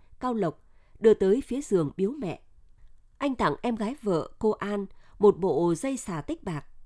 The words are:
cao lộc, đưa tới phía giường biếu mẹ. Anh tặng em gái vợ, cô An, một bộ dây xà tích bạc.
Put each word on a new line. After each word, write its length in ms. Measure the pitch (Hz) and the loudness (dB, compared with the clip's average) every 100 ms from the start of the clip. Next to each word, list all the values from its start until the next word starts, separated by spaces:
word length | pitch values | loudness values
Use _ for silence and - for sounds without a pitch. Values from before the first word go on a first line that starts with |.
| - - | -20 -8
cao 140 | 254 | -4
lộc, 300 | 233 175 - - - _ - | 0 -2 -4 -14 -20 _ 2
đưa 140 | 220 | 6
tới 280 | 214 190 233 | 6 4 2
phía 200 | - 254 | 0 -6
giường 300 | - 190 147 - | 0 0 0 -2
biếu 140 | 190 | -4
mẹ. 300 | 294 202 123 - - - - - - - - | -4 -8 -8 -14 -20 -20 -20 -20 -20 -20 -6
Anh 180 | 285 254 | -4 0
tặng 200 | 180 143 | -2 0
em 140 | 240 226 | -4 -4
gái 200 | 214 285 | -4 -4
vợ, 280 | 208 165 - - | -2 -2 -2 -2
cô 120 | 220 | -2
An, 340 | 214 202 208 196 - - - | 0 -4 -6 -6 -12 -18 4
một 180 | 202 156 | 4 4
bộ 360 | 185 143 175 165 | 2 2 2 0
dây 220 | 269 269 | -4 -6
xà 240 | - 165 | -6 -8
tích 220 | - 339 | -8 -8
bạc. 220 | 202 151 - - | -8 -8 -10 -18